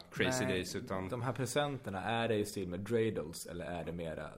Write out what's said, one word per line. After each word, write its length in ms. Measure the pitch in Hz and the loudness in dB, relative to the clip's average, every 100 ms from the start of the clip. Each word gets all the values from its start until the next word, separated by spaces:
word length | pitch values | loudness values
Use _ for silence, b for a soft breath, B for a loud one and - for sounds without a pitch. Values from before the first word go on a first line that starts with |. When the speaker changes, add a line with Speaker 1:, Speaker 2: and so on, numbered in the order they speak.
| - | -8
Speaker 1:
crazy 340 | - 113 127 98 | 0 2 4 2
Speaker 2:
Nej, 80 | |
Speaker 1:
days, 220 | 92 90 101 | 2 0 -4
utan 340 | - 95 95 | -2 -2 -2
Speaker 2:
de 120 | 123 | -2
här 120 | 127 | -2
presenterna 720 | 120 127 147 147 131 - 95 | 0 2 2 2 0 -4 -2
är 240 | 98 117 113 | 0 2 4
det 80 | 107 | 4
i 100 | 104 | 2
stil 220 | 104 90 | 0 -2
med 120 | 87 | -2
dreidels, 680 | 104 117 113 90 78 87 - | 2 4 4 2 -4 -6 -8
eller 200 | 85 85 | -6 -4
är 180 | 85 82 | -4 -4
det 60 | |
mera, 380 | 85 82 78 76 | -4 -4 -4 -6